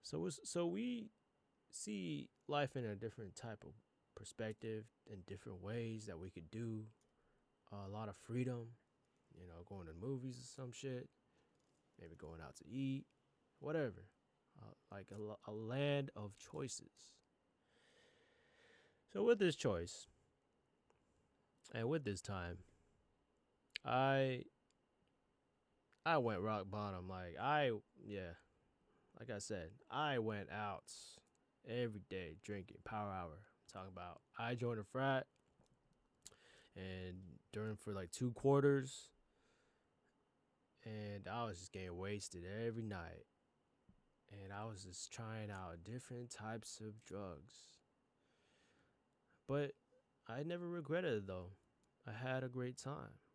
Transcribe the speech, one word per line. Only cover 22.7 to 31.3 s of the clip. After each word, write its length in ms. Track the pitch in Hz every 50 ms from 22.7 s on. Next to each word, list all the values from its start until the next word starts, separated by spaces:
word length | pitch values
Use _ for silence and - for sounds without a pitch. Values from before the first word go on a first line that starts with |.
| - _ _ _ _ _ _ _ _ _ _ _ _ _ _ _ _ _ _ _ - - _
I, 600 | 131 120 127 131 135 135 135 135 135 127 123 - - _ _ _ _ _ _ _ _ _ _ _ _ _ _ _ _ _ _ _ _ _ _ _ _ _ _ _ _ - _ _
I 120 | 160 170 151
went 220 | 123 117 107 90
rock 280 | 95 110 107 104 95 98
bottom. 400 | 95 107 104 101 95 90 90 92
Like, 260 | 95 92 90 87 85 -
I, 300 | 101 135 147 151 147 131 113 104 - _ _ - -
yeah, 300 | 104 104 98 92 85 85 - - _ _ _ _ _ _ _ _ _ _ _ _ _ _ -
like 120 | 120 120
I 80 | 113 101
said, 300 | - - 107 95 82 80 104 123 - -
I 300 | - 131 151 151 139 123
went 320 | 110 110 107 101 101 -
out 420 | - 104 107 104 98 - - - - - - - - - _ _